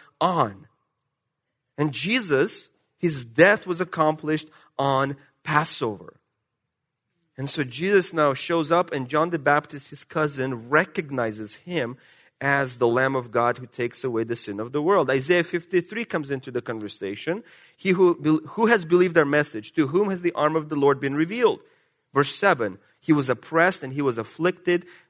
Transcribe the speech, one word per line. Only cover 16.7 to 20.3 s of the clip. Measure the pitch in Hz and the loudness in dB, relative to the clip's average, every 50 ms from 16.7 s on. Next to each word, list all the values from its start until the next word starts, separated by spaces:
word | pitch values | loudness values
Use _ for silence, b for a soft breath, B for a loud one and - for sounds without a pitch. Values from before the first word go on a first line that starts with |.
| 113 110 104 101 - - 101 95 101 - - 156 180 226 - b b b b b b | -8 -8 -8 -10 -10 -8 -8 -8 -8 -8 -4 -6 -6 -6 -6 b b b b b b
"He | b - 196 | b 0 0
who | 180 185 185 175 165 | 2 4 4 2 2
bel-, | - 143 151 156 156 - - | 2 0 0 0 0 0 -6
who | - - 226 220 | -4 0 2 2
has | 233 208 170 | 2 2 2
believed | 156 175 180 185 185 160 170 | 2 4 4 4 4 4 2
our | 147 | 2
message? | 139 147 147 143 - - 110 107 - - | 4 2 0 0 0 -4 -10 -10 -6 0
To | 160 151 135 | 0 0 2
whom | 151 190 208 196 | 2 2 2 2
has | 190 175 | -2 -2
the | 175 170 | -4 -4